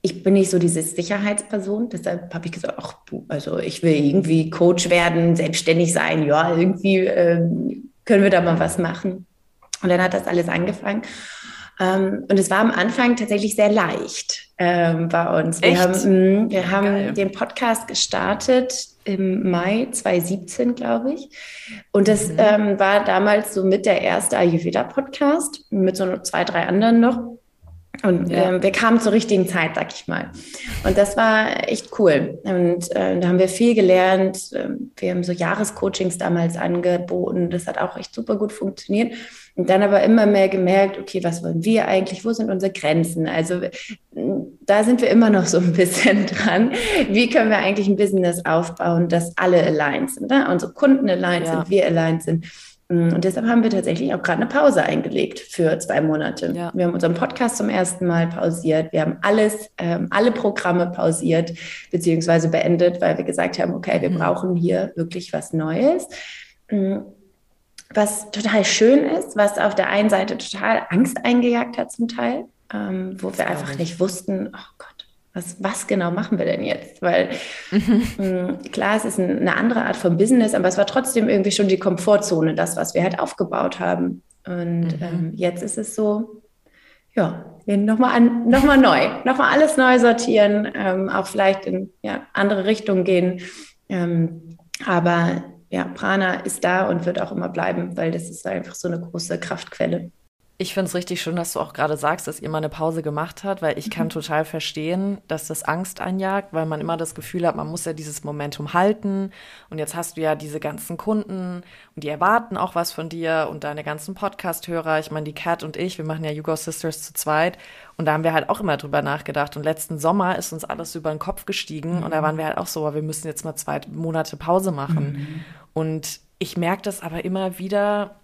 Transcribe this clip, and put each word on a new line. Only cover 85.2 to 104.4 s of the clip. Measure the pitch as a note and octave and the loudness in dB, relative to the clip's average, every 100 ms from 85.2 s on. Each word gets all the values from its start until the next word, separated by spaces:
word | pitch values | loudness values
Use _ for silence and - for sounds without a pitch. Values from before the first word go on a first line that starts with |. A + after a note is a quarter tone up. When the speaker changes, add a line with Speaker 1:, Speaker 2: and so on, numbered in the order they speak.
| E3 | -4
Speaker 1:
jetzt | G3 F3+ F3 | -2 -4 -4
ist | G#3 A3 | -8 -8
es | G#3+ - | -8 -2
so, | G#3+ G#3 A#3 - _ _ _ _ _ _ _ | -2 -2 -6 -14 _ _ _ _ _ _ _
ja, | - E3 - - - - | -2 -2 -4 -16 -12 -2
wir | G3+ | 0
noch | G#3 A3 | 2 4
mal | B3+ | 4
an, | A#3+ A#3 A#3 A#3 | 6 6 4 4
noch | C4 | 6
mal | C#4+ C#4 | 8 8
neu, | A#3+ C#3+ - - | 8 6 2 0
<laughs> | |
noch | B3 C4 | -2 2
mal | - | 4
alles | C#4 D#4 D#4 | 4 4 6
neu | B3+ B3+ | 6 8
sortieren, | A#3 A3+ - A3 G#3 G#3 G#3+ | 6 4 2 4 6 4 -2
ähm, | - G3 F#3 F#3+ | -2 -2 0 0
auch | F#3+ F#3+ | -2 -2
vielleicht | G#3 G3 G3 - | 2 2 2 -4
in, | F#2 F#2+ _ | -6 -6 _
ja, | - - - | -8 -8 -6
andere | F#3+ G3+ G3+ F#3+ | 0 2 2 0
Richtungen | G#3+ - F#3+ | 0 0 0
gehen. | F3+ F3+ F3+ F3+ F3 - - _ - | 2 2 2 -2 -12 -18 -20 _ -8
Ähm, | F#3 F3 E3+ E3 E3 - - _ - - | -4 0 0 0 -4 -18 -20 _ -10 -2
aber | F3 F3 E3+ E3+ F3+ - - _ | 2 2 2 0 -2 -8 -20 _
ja, | F#3 | -6
Prana | F3+ - G3+ G3 F#3 F3+ | -6 -6 -2 0 0 -2
ist | F3 - | -6 -2
da | F3+ F#3 F#3 | 0 0 0
und | F3 E3+ | -2 -2
wird | F3 | -4
auch | F#3+ | -6
immer | F#3+ F3 | -6 -6
bleiben, | E3+ F3 - F3 F3 | -4 -4 -4 -6 -4
weil | E3 | -4
das | E3+ E3+ | -4 -10
ist | E3+ - | -12 -8
einfach | F#3+ - | -8 -10
so | - F3+ | -10 -8
eine | E3+ | -8
große | E3+ F3 - E3+ | -8 -12 -8 -8
Kraftquelle. | - F3 - - - E3+ E3+ _ _ _ _ _ | -8 -10 -12 -6 -4 -4 -8 _ _ _ _ _
Speaker 2:
Ich | F#3 | -6
find's | G3 F3 | -4 -4
richtig | F3+ F3+ F3+ | -6 -6 -6
schön, | - F3 | -4 -4
dass | E3+ | -4
du | - | -6
auch | C#3+ | -6
gerade | - D3 D3+ | -4 -2 0
sagst, | D3 E3+ - | -2 -4 -6
dass | - | -10
ihr | D3+ | -6
mal | D#3 | -6
eine | D#3 | -6
Pause | D#3 D#3+ E3 | -4 -4 -4
gemacht | D3+ D3 E3+ - | -6 -6 -8 -8
habt, | G3 F#3+ | -8 -4
weil | D#3+ - | -4 -4
ich | A3 | -8
kann | - D#3+ | -6 -4
Speaker 1:
Mhm. | |
Speaker 2:
total | D#3+ D3 D#3 | -6 -4 -4